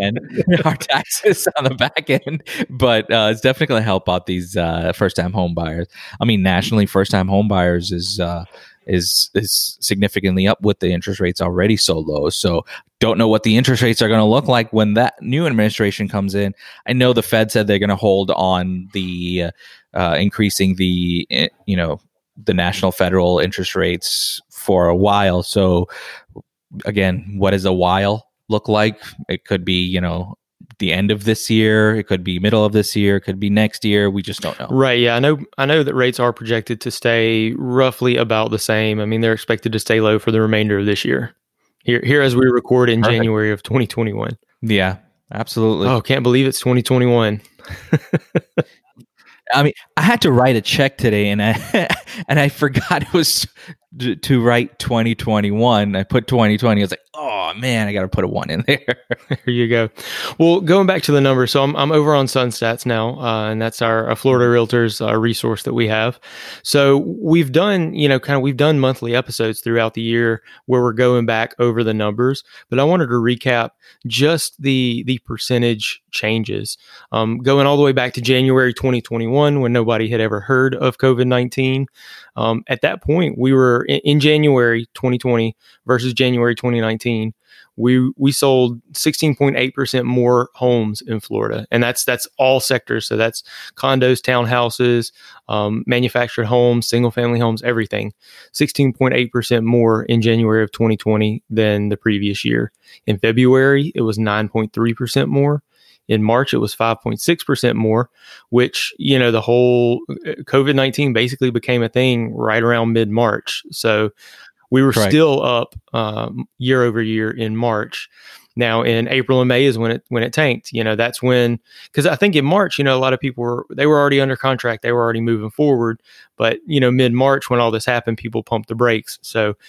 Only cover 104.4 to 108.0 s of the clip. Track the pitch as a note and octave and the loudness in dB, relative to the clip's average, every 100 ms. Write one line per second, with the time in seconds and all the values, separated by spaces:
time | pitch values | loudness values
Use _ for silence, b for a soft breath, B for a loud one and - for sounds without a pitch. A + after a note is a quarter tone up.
104.4 | G#2+ A2+ G#2+ - A#2 A#2 B2 C3+ C#3 C#3+ | -2 -4 -4 -2 -2 -2 -4 -2 0 0
105.4 | C#3+ D3 - b b b - A2 G#2+ A#2+ | 0 -2 -6 b b b -4 0 2 2
106.4 | C3+ B2 G#2+ - A2+ A2+ A#2 A2+ - E3+ | 0 -2 -4 -2 -2 -2 -4 -4 -2 -2
107.4 | - C3+ B2 A2+ A2 A2 | -2 0 0 0 0 0